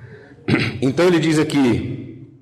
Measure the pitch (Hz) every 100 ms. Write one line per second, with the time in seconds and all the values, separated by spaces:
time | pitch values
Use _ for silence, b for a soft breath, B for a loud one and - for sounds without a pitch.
0 | B B B B - - - - 131 143
1 | 180 165 165 156 151 143 127 95 - -
2 | - - - -